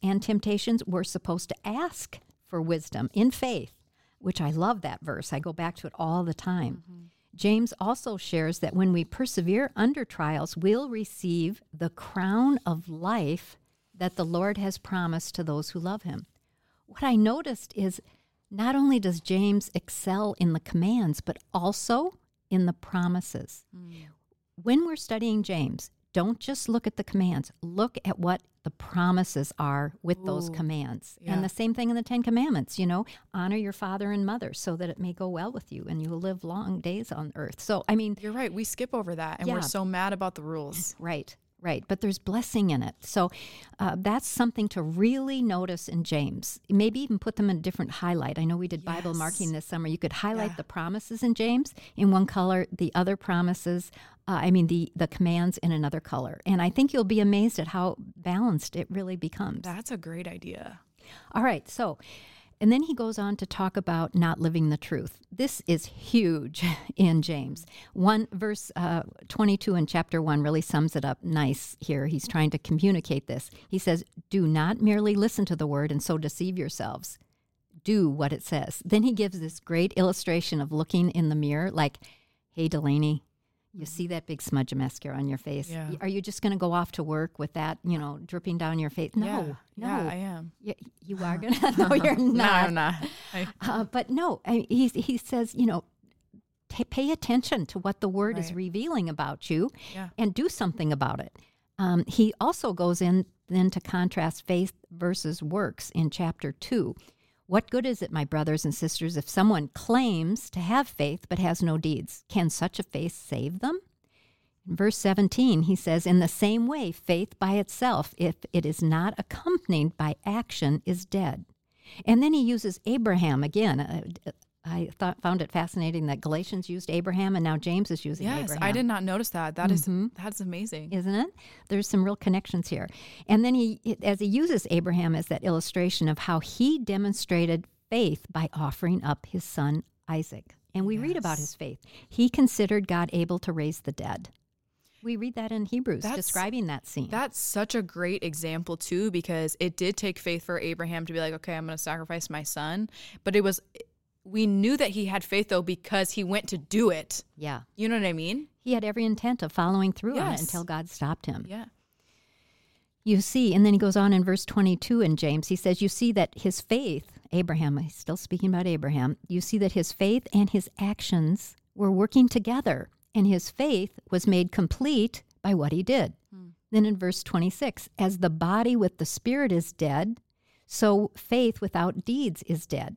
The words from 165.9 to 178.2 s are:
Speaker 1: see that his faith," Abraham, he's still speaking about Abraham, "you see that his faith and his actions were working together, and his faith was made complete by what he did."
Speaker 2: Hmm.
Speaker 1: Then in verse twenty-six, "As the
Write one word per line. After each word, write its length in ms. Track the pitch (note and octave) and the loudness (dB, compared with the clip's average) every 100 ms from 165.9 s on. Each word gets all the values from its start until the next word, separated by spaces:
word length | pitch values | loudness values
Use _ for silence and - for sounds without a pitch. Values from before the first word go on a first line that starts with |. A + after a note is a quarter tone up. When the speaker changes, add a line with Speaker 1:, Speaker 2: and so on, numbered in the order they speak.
Speaker 1:
see 200 | - A#3+ | 2 2
that 200 | G3 E3 - | 2 0 0
his 220 | F#3 - | -2 -2
faith," 560 | - A#3 B3 C#3+ - - - | -2 -2 0 -4 -8 -18 -4
Abraham, 440 | F3 F3 D#3+ D3+ C#3+ | 0 0 2 2 0
he's 180 | D#3 | -2
still 220 | - - F3 | -8 -8 -8
speaking 320 | - F3 F#3+ | -4 0 2
about 180 | F3+ F3+ | 2 0
Abraham, 520 | D#3 D3 D3 B2+ D3+ - | 0 0 0 0 -2 -4
"you 120 | F3 | -4
see 160 | - G#3+ | 0 2
that 140 | G3 | 2
his 200 | F#3 E3+ | 2 -2
faith 340 | - G3 B3 - | 0 2 2 2
and 160 | G3+ G3+ | 4 4
his 200 | G3 - - | 2 -2 -4
actions 760 | G3+ G#3+ - F3 D#3 G3 - - _ | -4 -4 0 2 4 2 -2 -20 _
were 180 | - G3+ | -2 2
working 360 | F#3 A3 C4 B3 | 4 4 6 6
together, 600 | A#3+ G#3+ B3+ G#3 C3+ - _ _ | 4 0 0 0 0 -4 _ _
and 120 | A3 G3 | 4 6
his 240 | F3+ - | 4 0
faith 500 | - D4 G#3 G3+ - - | -2 2 2 0 -8 -2
was 160 | F3+ G3+ | 0 4
made 260 | F#3 F3+ | 4 4
complete 680 | - E3+ - C#4 C4 A3+ - - _ | 2 0 0 2 4 2 -2 -18 _
by 100 | F#3+ | 0
what 200 | F#3 D3 | 2 2
he 100 | D#3+ | 0
did." 320 | F#3 C4 D#3 - _ | 2 2 2 -4 _
Speaker 2:
Hmm. 160 | F#3+ F3 - _ | -20 -20 -20 _
Speaker 1:
Then 160 | G#3+ G#3+ | 4 4
in 100 | F#3+ | 2
verse 260 | F3+ - | 0 -2
twenty-six, 680 | - E3+ F3+ - C4+ - - - | -2 0 2 0 -4 -4 -10 -2
"As 200 | F#3 | 0
the 120 | F#3 | 2